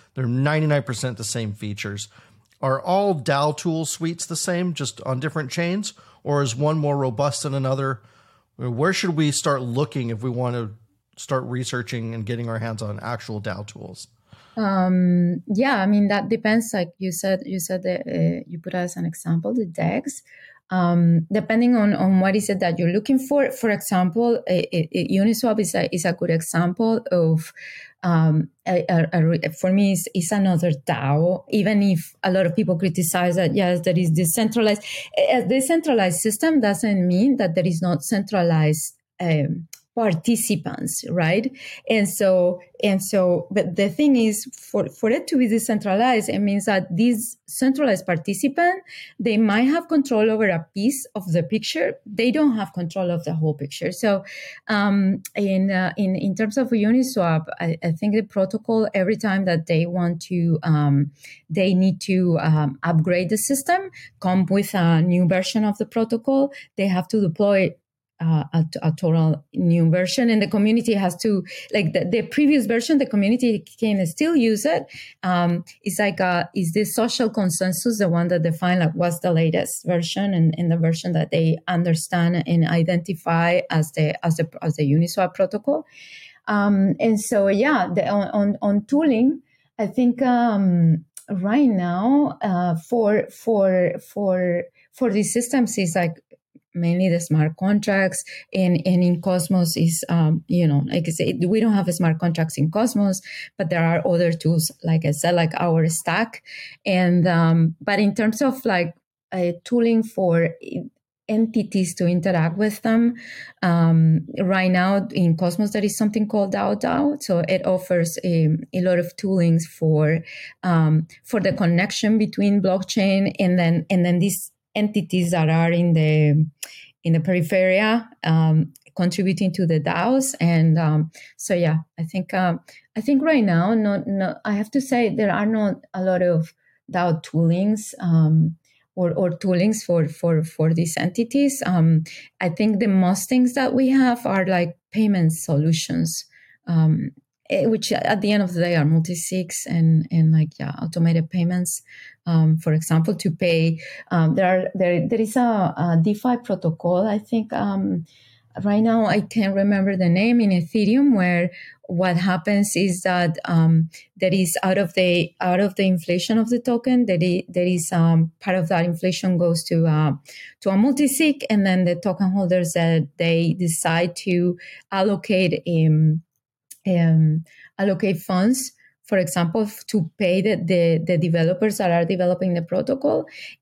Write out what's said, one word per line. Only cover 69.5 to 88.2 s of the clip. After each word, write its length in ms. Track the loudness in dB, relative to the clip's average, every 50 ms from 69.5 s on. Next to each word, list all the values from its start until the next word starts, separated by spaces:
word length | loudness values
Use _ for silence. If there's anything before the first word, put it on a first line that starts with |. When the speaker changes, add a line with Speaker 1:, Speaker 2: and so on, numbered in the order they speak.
| -6
Speaker 2:
new 360 | -2 0 2 2 4 4 2
version, 400 | 2 2 0 0 0 0 0 2
and 120 | 2 0
the 60 | 0
community 460 | 0 0 0 2 2 2 2 0 0 0
has 220 | 0 0 -2 -2
to, 260 | -2 -2 -2 -2 -2 -4 -8 -14 -18 -10 -4 -2
like, 180 | -2 0 0 -2
the, 120 | -2 -2
the 160 | 0 -2 -2
previous 440 | -4 -2 0 2 2 4 4 2 2
version, 320 | 0 -2 -2 0 0 0
the 80 | 0 0
community 600 | 0 0 0 2 2 2 2 0 0 0 -2 -6 -12 -8 -4
can 260 | -2 0 0 0 -2
still 280 | -2 -2 -2 0 2 2
use 300 | 2 2 2 2 0 0
it. 200 | 0 -2 -2 -4 -8 -16 -20 -20 -20 -16 _ -2
Um, 420 | 0 2 2 2 2 0 -2 -6 -10 -20 _
it's 180 | _ -6 -2 0
like, 220 | -2 -2 0 0
uh, 240 | 0 0 0 -2 -2 -4 -4
is 160 | -4 -4 -2 0
this 220 | -2 -2 0 -2
social 340 | -2 -2 -2 0 -2 -2 -2
consensus 680 | 0 -2 -2 -2 -2 -2 -2 -2 -2 -2 -2 -2 0 0
the 80 | 0
one 220 | 0 2 0 0 0
that 140 | 0 0 0
define, 360 | 0 -2 0 0 0 2 2
like, 140 | 2 0 0
what's 260 | 0 -2 -2 -2 -2
the 140 | -2 0 2
latest 520 | 2 2 2 0 0 -2 -4 -8 -8 -4
version 480 | -2 -2 -2 -2 -4 -4 -4 -2 0 2
and, 220 | 2 2 2 0
and 140 | 0 0 0
the 60 | 0
version 340 | 2 2 0 0 -2 -4 -2 -2
that 180 | -2 -2 0
they 260 | 0 0 2 0 0 -2 -4
understand 760 | -4 -2 0 2 0 0 0 -2 -4 -2 0 0 0 0 -2 0
and 180 | 0 2 2 2
identify 960 | 2 2 0 0 0 0 -2 -2 -4 -8 -6 -2 0 0 2 2 2 2 0 0 0
as 220 | -2 -2 -2 -2
the, 320 | -2 -2 -2 -2 -2 -2 -2
as 120 | -2 0
the, 100 | 0 -2 -6 -6 -6
as 140 | -6 -4 -2
the 120 | 0 0 2
Uniswap 440 | 2 2 2 0 0 -2 -2 -2 0
protocol? 520 | -2 -2 -2 -2 -4 -2 -2 -2 -2 -4 -10 _ -20 -20 -20 -20 -20 -20 -20 -20 _ _
Um, 480 | -2 0 2 2 4 4 4 2 2 2 2
and 200 | 2 2 2 0
so, 280 | -2 0 0 2 2
yeah, 420 | 2 2 2 2 2 2 0 0 0 0
the, 140 | -2 0
on, 220 | 0 0 -2